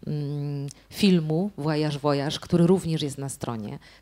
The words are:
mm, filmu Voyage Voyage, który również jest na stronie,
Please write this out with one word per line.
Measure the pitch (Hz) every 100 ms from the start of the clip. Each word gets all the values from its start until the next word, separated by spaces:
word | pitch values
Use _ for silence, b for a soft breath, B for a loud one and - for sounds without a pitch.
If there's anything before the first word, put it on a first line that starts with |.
| -
mm, | 151 143 147 143 143 139 b b
filmu | - 202 180 156 156 202 -
Voyage | 147 151 151 147
Voyage, | 147 143 139 -
który | - 170 170
również | 190 156 160
jest | 151 131
na | 139
stronie, | - - 117 107 139 B B